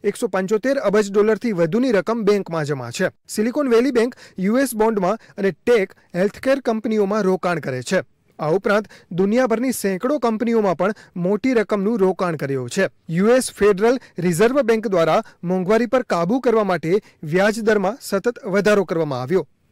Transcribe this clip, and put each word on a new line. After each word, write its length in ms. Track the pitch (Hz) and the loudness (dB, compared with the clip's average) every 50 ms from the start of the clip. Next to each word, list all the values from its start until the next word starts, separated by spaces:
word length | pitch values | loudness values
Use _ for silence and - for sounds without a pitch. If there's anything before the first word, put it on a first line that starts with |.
| - | -6
એકસો 240 | 202 - - 247 190 | -6 -4 -4 -4 -4
પંચોતેર 500 | - 190 190 180 220 208 - 262 277 277 | -2 -4 -2 -2 -2 -2 0 -2 -2 0
અબજ 340 | - 202 190 214 208 202 | 0 2 2 2 0 2
ડોલરથી 400 | 190 214 208 220 220 202 - 233 | 2 2 2 2 2 0 -2 -2
વધુની 400 | 202 170 170 160 180 233 262 262 | 0 0 0 0 2 0 0 2
રકમ 300 | 202 185 - 214 233 233 | 2 0 0 0 -4 0
બેંકમાં 420 | 202 202 208 196 185 - 165 160 147 | 2 2 2 2 -2 -4 -4 -4 -4
જમા 260 | 139 147 131 120 120 | -4 -4 -6 -6 -10
છે. 200 | 120 - 185 156 - _ _ - | -4 -4 -4 -4 -4 _ _ -8
સિલિકોન 400 | - 214 214 247 - 294 285 254 | -4 -4 -2 -2 -2 -2 0 2
વેલી 220 | 226 226 247 285 | 2 2 2 2
બેંક 240 | 247 226 226 254 - - - - _ - | 0 0 0 -2 -4 -10 -20 -16 _ -4
યુ 200 | 185 202 233 262 | -2 0 2 2
એસ 160 | 277 247 233 | 0 0 0
બોન્ડમાં 440 | 208 214 226 220 202 180 180 220 - - - _ 208 | 0 0 0 2 0 0 0 -2 -4 -8 -14 _ -4
અને 120 | 196 196 | -2 -2
ટેક, 440 | 165 - _ 240 240 214 190 - - _ _ _ - | -2 -2 _ 2 2 2 2 -2 -6 _ _ _ -2
હેલ્થકેર 460 | 175 196 208 - - - 262 269 269 | -2 -2 -2 -2 -4 -2 -2 0 0
કંપનીઓમાં 640 | - 233 220 220 - 226 220 214 202 190 214 220 | 0 -2 -2 -2 -2 -2 0 0 0 0 0 0
રોકાણ 380 | 185 190 185 175 - 180 170 151 | 0 0 0 0 -2 -2 -4 -2
કરે 220 | - 151 127 127 | -4 -6 -8 -8
છે. 200 | 123 - 190 180 - - _ _ _ _ _ - | -4 -2 -2 -2 -2 -4 _ _ _ _ _ -6
આ 120 | 160 151 | -2 0
ઉપરાંત 340 | 165 196 - 214 196 220 208 - - - _ _ | 0 0 2 0 0 0 -2 -4 -12 -20 _ _
દુનિયાભરની 600 | 175 170 196 202 220 254 262 208 226 226 254 262 | -2 0 0 2 4 2 2 2 0 0 0 -2
સેંકડો 460 | - - - 196 190 175 - 254 302 262 | -2 -2 -2 -4 -2 -2 -2 -2 0 0
કંપનીઓમાં 580 | 247 233 220 202 247 233 233 220 208 190 165 | 0 -2 -2 0 -2 0 0 2 2 0 0
પણ 160 | 143 180 208 208 - - _ _ | 0 0 -2 -2 -6 -12 _ _
મોટી 360 | 180 175 185 208 202 - 262 | -4 -2 -2 -2 0 0 0
રકમનું 460 | 254 226 208 - 220 202 190 214 240 202 | 2 2 0 0 -2 -2 0 -2 0 2
રોકાણ 380 | 190 185 185 - 185 175 160 | 2 0 0 -2 -4 -4 -4
કર્યું 340 | 139 156 135 139 131 123 120 | -4 -4 -4 -4 -6 -6 -6
છે. 180 | - 196 190 - - _ _ - | -2 -2 -2 -2 -4 _ _ -4
યુ 180 | 160 175 202 226 | -2 2 4 4
એસ 240 | 247 262 - - | 4 4 2 -2
ફેડરલ 460 | - - 202 208 196 180 214 233 269 247 - - _ - | -2 2 2 2 4 4 2 2 0 0 -4 -10 _ -4
રિઝર્વ 440 | 165 185 170 160 220 240 254 294 | -2 0 2 2 2 4 4 2
બેંક 240 | 240 220 226 220 208 | 2 2 0 0 0
દ્વારા 360 | 226 185 165 165 156 170 220 - - - _ - | 0 0 2 2 4 2 0 0 -4 -12 _ -6
મોંઘવારી 420 | 170 185 185 175 180 220 233 240 | -4 -2 -2 0 2 2 2 2
પર 160 | 220 262 254 | 2 0 -2
કાબૂ 380 | 240 - 196 170 170 180 247 269 | 0 -2 -2 -2 0 0 0 0
કરવા 240 | - 247 220 220 208 | 2 2 2 2 2
માટે 360 | 190 180 156 - 160 190 214 - - _ _ | 0 -2 -2 0 0 0 -2 -2 -6 _ _
વ્યાજ 380 | 165 151 165 180 196 220 208 226 | -8 -2 0 2 2 2 0 0
દરમાં 360 | 208 220 214 208 185 190 240 - | 0 2 2 2 0 -2 -4 -6
સતત 440 | - - 202 196 - - - - - | -6 -4 -4 -2 -2 -2 -4 -4 -6
વધારો 400 | 202 175 202 175 208 208 202 180 | -2 -2 0 2 4 2 2 2
કરવામાં 380 | - 185 165 156 147 135 123 | 0 -2 -2 -2 -2 -4 -6
આવ્યો. 240 | 127 127 185 180 139 - _ _ _ _ | -4 0 0 -2 -2 -2 _ _ _ _